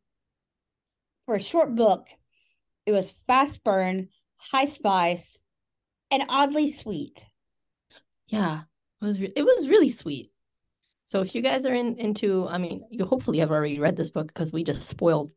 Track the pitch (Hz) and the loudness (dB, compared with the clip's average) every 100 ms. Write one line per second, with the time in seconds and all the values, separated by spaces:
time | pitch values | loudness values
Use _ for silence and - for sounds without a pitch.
0 | _ _ _ _ _ _ _ _ _ _ | _ _ _ _ _ _ _ _ _ _
1 | _ _ - 208 190 330 302 233 - - | _ _ -4 -4 0 0 2 4 2 2
2 | - _ _ _ _ _ _ _ - 208 | -2 _ _ _ _ _ _ _ -2 0
3 | 185 - - 254 285 - - 196 185 190 | -2 -6 2 2 2 0 0 0 0 -2
4 | 190 _ _ _ - 269 277 - 208 190 | -6 _ _ _ -4 0 0 -2 0 2
5 | 175 175 - - _ _ _ _ _ _ | 2 0 -8 -20 _ _ _ _ _ _
6 | _ 269 262 262 285 294 294 - - 180 | _ -2 0 2 2 2 0 -2 -8 -8
7 | - - - _ _ _ _ _ _ - | -10 -14 -20 _ _ _ _ _ _ -20
8 | _ _ _ 214 185 156 156 _ _ _ | _ _ _ -2 -2 -4 -10 _ _ _
9 | 208 202 190 - 294 494 277 415 294 - | -6 -4 -4 0 4 4 4 4 4 0
10 | - 139 - _ _ _ _ _ _ _ | -6 -10 -10 _ _ _ _ _ _ _
11 | - 196 185 233 254 269 262 247 240 240 | -6 -4 -2 -2 -2 0 0 0 -2 -4
12 | 220 208 208 190 180 175 180 190 - - | -4 -2 0 0 0 -4 -4 -8 -10 -6
13 | 185 262 - 156 156 151 151 143 147 180 | -2 -2 0 0 2 2 0 0 0 0
14 | 156 - 156 - 165 160 165 143 - - | -4 -6 -6 -6 -6 -4 -4 -4 -8 -2
15 | 170 156 147 | 2 2 -2